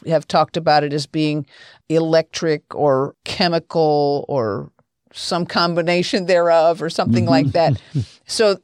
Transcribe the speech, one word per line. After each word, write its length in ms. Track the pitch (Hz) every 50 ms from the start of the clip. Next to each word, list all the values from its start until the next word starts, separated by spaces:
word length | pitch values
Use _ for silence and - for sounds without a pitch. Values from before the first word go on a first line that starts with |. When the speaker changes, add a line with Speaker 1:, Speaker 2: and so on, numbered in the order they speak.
| -
Speaker 1:
have 200 | 156 165 151 -
talked 300 | - - 165 156 - -
about 260 | 175 160 160 151 147 147
it 120 | 147 143
as 100 | 151 139
being 400 | - - 160 156 151 151 151 143 _ _ - - - - _ _ -
electric 840 | 160 165 165 160 160 160 160 _ - - 175 160 151 147 _ _ -
or 400 | - 147 147 135 131 139 - - _ _
chemical 960 | - - - 190 175 165 165 160 _ - 170 160 151 147 147 143 143 143 139 - -
or 440 | 143 135 113 107 98 131 143 - _ _ _ _ _ _ _ _ _
some 320 | - - - 190 170 175
combination 800 | - - 196 170 175 170 170 165 170 175 180 180 - - 208 180
thereof 560 | 175 185 175 170 170 165 165 156 170 170 185 147
or 60 | 165
something 380 | - - 185 - 117 117 110
like 220 | - 135 131 147 135 -
that. 220 | 175 160 156 127
Speaker 2:
Mm-hmm. 260 | - - - - 143 110
<laughs> 40 | - - _ _
Speaker 1:
So, 300 | - - - 226 208 196 -